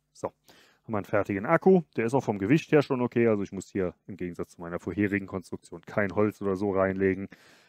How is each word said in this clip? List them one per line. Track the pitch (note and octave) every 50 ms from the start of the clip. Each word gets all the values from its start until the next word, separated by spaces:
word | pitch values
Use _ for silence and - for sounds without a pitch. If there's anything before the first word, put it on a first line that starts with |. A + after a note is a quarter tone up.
| _ _ _
So, | - - F2+ - _ _ _ - _ _ _ _ _ _
haben | - A2+
wir | G#2
einen | F2+
fertigen | - - G#2 G2 - G#2 F#2+ G2
Akku. | D3 E3 D#3+ - F#3+ F#3+ F3+ D#3+ _ - -
Der | A2+
ist | A#2 B2
auch | C3+ -
vom | - G#2+ G2
Gewicht | G2 G2+ C#3+ D#3+ - -
her | D3+ D3
schon | C#3+ - C#3 B2
okay. | B2 A#2 - A#2+ A#2 A#2
Also | A2 G2+ G2
ich | -
muss | G2 F#2+ - -
hier | - G#2 F#2 F2 E2+ _ _ -
im | G#2
Gegensatz | E2 F#2 F2 E2+ - F2 -
zu | - -
meiner | F2 E2+ F2 E2+
vorherigen | - G2+ F2 F#2+ G#2 G2 G2 G2 G2 F#2
Konstruktion | - F#2+ - - - F2+ - - F2+ E2
kein | - - - A2 G#2 F#2+ F2
Holz | G#2 G#2 G#2+ G2 -
oder | G#2 G2 F#2+
so | F#2 G#2 G2+
reinlegen. | F#2+ F#2+ F#2+ F#2+ F#2+ F#2+ G2 F#2+ F#2 F#2+ G2 - - - _ - - _ _